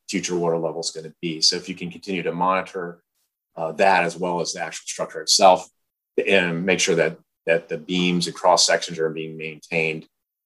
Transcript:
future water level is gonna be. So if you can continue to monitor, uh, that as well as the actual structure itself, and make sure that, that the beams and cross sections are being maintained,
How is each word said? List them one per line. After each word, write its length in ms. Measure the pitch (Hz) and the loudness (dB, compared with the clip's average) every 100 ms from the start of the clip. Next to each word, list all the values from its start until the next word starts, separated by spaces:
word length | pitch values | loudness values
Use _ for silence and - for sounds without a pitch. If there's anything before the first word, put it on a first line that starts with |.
| - | -6
future 260 | 95 85 90 | -4 -2 -2
water 220 | 85 82 | 0 0
level 240 | 82 80 | -2 -6
is 80 | - | -8
gonna 240 | 82 80 - | -8 -14 -10
be. 180 | 87 80 | -8 -2
So 160 | - 90 | 0 0
if 140 | 95 | -6
you 60 | 90 | -10
can 160 | 87 | -10
continue 320 | 82 101 90 | -12 -8 -6
to 80 | 85 | -4
monitor, 720 | 85 90 95 92 95 87 85 _ _ _ _ _ 82 | -2 0 0 -2 -8 -10 -14 _ _ _ _ _ -8
uh, 180 | 80 | -4
that 300 | 80 98 90 | 2 4 4
as 140 | 85 82 | 2 -2
well 240 | 87 85 | -2 -2
as 120 | 80 | -4
the 80 | 90 | -6
actual 260 | 80 - - | -10 -10 -10
structure 340 | - 80 80 | -8 -8 -6
itself, 460 | 80 - 95 92 - _ _ _ _ - - | 0 6 8 6 2 _ _ _ _ -2 2
and 400 | 98 87 85 95 | 2 2 0 0
make 140 | 87 | 2
sure 160 | - 82 | 2 2
that, 220 | 80 - _ _ 82 | 0 -2 _ _ -2
that 240 | 82 - | -2 -2
the 80 | 82 | -10
beams 480 | 85 90 90 87 85 | -4 0 2 0 -2
and 100 | - | 0
cross 300 | 90 87 - | 4 4 4
sections 320 | 87 - 82 | 0 -2 -4
are 120 | 80 | -4
being 280 | 80 80 80 | -4 -10 -10
maintained, 680 | 80 78 - 85 80 78 - _ _ _ | -12 -14 -6 -2 -2 -4 -12 _ _ _